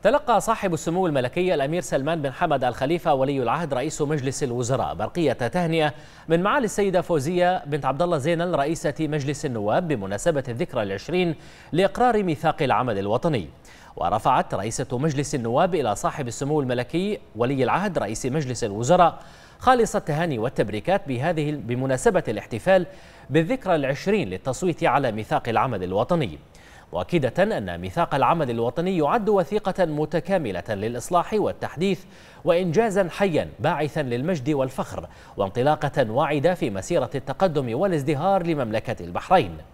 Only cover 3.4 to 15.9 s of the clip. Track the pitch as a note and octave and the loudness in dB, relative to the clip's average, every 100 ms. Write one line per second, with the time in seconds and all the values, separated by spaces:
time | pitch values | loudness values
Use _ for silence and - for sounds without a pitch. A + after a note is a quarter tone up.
3.4 | A#2 C#3 E3+ C#3 D3+ - D3 D#3 C3 C3 | 0 0 -2 -2 -2 -2 -2 0 -2 -2
4.4 | C#3 A#2+ A#2 B2+ E2+ D#2 G#2+ - D3+ A2+ | -2 -2 0 0 0 -2 -4 0 0 2
5.4 | - F3+ E3+ E3 D3+ - - - - E3 | -2 0 0 2 0 -2 -18 -20 0 2
6.4 | F#3+ C4+ A3 - G3+ F3+ D#3+ E3+ C3+ F3+ | 4 2 0 0 2 2 2 0 2 2
7.4 | F3 F#3 D3 D3 C3+ C#3 F3 E3 C3+ E3 | 2 2 -2 -4 -2 0 0 2 0 0
8.4 | F3+ D#3+ D3+ E3 D#3+ - D#3 D3+ C3+ C#3+ | 2 0 0 0 -2 -2 -2 -2 -2 -4
9.4 | D3+ A#2 G#2 C3 F3+ C3+ F#2+ G2+ - D3 | -4 -2 0 0 0 -2 -2 -2 0 0
10.4 | B2+ A#2 F3 B2+ G#2 G2 - F3 F3 D#3 | -2 -6 -4 -2 -4 -4 -4 0 0 -2
11.4 | - - - D#3 G3 G3 B3 A3 F#3 D3 | -10 -20 -4 0 2 2 2 2 0 0
12.4 | E3 D3 C#3+ G#2+ B2+ G2 G2 A#2 F3 C#3 | 0 0 2 2 2 -2 0 0 0 -2
13.4 | D2+ - - - - - E2 F#2 D#3 C3+ | -4 -14 -20 -20 -20 -4 0 0 2 2
14.4 | F#3+ A2 G2+ - C3 B2 D#3 C3+ C#3+ C#3+ | 0 -4 -4 -4 -4 -2 -2 -2 -2 -2
15.4 | A#2 B2+ F3+ E3+ A#2+ | 0 2 2 2 0